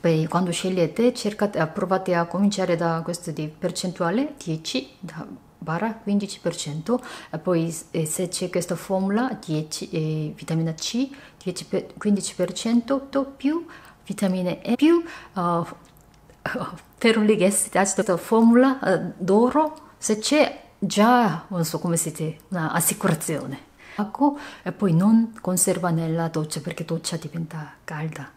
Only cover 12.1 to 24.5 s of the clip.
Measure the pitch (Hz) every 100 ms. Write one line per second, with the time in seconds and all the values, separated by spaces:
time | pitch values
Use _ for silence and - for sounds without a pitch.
12.1 | 202 180 - 175 - 226 233 233 277 269
13.1 | 277 269 - 277 320 330 - - - -
14.1 | 202 196 185 180 170 - 240 311 339 339
15.1 | - - - 175 170 170 - - - -
16.1 | - _ - - 254 - 170 - - 233
17.1 | 220 214 202 180 202 - - 196 - 190
18.1 | 170 - 220 226 233 262 262 - 175 170
19.1 | - 180 202 247 277 311 - - - -
20.1 | 214 - 294 285 - - _ 202 202 214
21.1 | 247 220 160 - 185 165 165 175 165 165
22.1 | 156 156 - - 180 156 - 165 208 196
23.1 | 156 - 151 - 131 - _ - - 208
24.1 | - 285 285 -